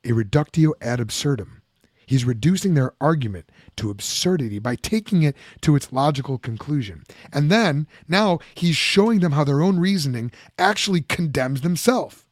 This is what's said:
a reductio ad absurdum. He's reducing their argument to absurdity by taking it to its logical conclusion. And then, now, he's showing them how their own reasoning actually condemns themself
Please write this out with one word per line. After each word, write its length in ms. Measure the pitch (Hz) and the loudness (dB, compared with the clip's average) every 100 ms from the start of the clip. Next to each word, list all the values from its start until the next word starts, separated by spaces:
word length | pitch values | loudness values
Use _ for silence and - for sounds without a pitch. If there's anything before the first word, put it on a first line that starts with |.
| 120 | -2
a 40 | |
reductio 600 | 113 104 147 147 165 156 - | -2 0 0 0 2 2 2
ad 180 | 120 123 | -4 -4
absurdum. 600 | 110 - 147 131 95 - _ _ _ _ - | -4 -4 -2 -2 -6 -16 _ _ _ _ -2
He's 200 | 131 123 | 0 0
reducing 480 | 113 139 190 196 | 0 0 2 2
their 200 | 151 127 _ | 2 0 _
argument 520 | 147 160 113 92 - _ - - | 0 2 -2 -8 -14 _ -18 -8
to 160 | 107 | -6
absurdity 640 | 101 - - 180 180 117 104 | -6 -8 -4 -2 0 -2 -4
by 180 | 117 120 | -6 -6
taking 460 | - 220 214 185 | -2 -4 0 2
it 140 | 151 - - - | 2 0 -16 -4
to 140 | - 147 | 2 2
its 180 | - | 0
logical 460 | 127 147 139 127 131 | 0 0 0 -6 -8
conclusion. 640 | - 110 139 147 104 80 - - - | -8 -10 -4 -4 -4 -12 -20 -20 -8
And 200 | 143 147 | -2 2
then, 360 | 214 202 143 151 - - | 4 2 0 -4 -12 -2
now, 320 | 180 214 170 - - | 0 2 0 -4 -2
he's 200 | 170 151 | -2 0
showing 440 | - 196 214 220 | 0 2 4 2
them 140 | 175 | 2
how 100 | 143 | 2
their 180 | 143 143 | 2 2
own 160 | 180 185 | 2 2
reasoning 520 | 180 196 139 123 120 - - - | 2 0 -2 -4 -6 -10 -20 0
actually 440 | 185 214 - 180 | 0 0 0 -2
condemns 600 | - - 165 135 131 135 | -2 -4 -2 -2 -2 -2
themself 640 | 160 170 - 254 - - _ | -2 0 2 0 -4 -12 _